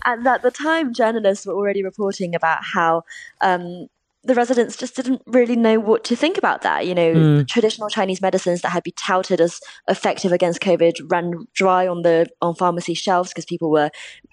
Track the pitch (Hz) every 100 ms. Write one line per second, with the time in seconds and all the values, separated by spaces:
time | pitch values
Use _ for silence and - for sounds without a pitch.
0 | - 233 247 240 247 - 294 330 294 233
1 | 220 226 208 202 202 190 202 196 190 -
2 | 202 196 180 170 165 160 - 196 170 165
3 | - - - - 190 180 175 180 - _
4 | _ _ - 240 240 254 220 - 254 -
5 | 240 262 - 247 240 240 226 220 214 220
6 | - 240 302 392 220 - 95 73 139 180
7 | 165 165 156 147 135 240 220 214 214 220
8 | 190 185 190 185 185 175 - 175 170 -
9 | - 185 185 180 170 - - - - 196
10 | 208 - 190 175 180 175 196 170 170 165
11 | 160 175 175 170 - - 190 185 185 175
12 | 170 165 170 - 175 165 180 175 175 165
13 | - 180 185 - - 175 165 151 147 -
14 | - - _